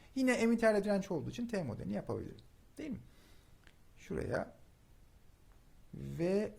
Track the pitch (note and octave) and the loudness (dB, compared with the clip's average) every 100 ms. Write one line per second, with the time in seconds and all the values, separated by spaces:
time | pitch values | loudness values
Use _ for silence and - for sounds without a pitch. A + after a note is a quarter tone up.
0 | - C4 B3+ A#3+ A3+ A#3 A3 G#3+ G3+ G3 | -8 0 2 4 4 6 6 6 4 2
1 | F#3+ E3 A#2+ - A#3 G3+ D#3 - F#2+ F3 | 0 -2 -4 -6 -4 -2 -2 -4 -4 -4
2 | - G2+ - - - - - - D4+ B2 | -4 -4 -6 -12 -20 -20 -18 -12 -8 -8
3 | - - - - - - - - - - | -12 -20 -20 -20 -20 -20 -20 -20 -20 -18
4 | - - - B2 - - - - - - | -8 -6 -4 -4 -4 -12 -20 -20 -20 -20
5 | - - - - - - - - - C#3+ | -20 -20 -20 -20 -20 -20 -20 -20 -16 -10
6 | C#3 C#3+ E3+ G3 G#3+ | -8 -2 0 2 0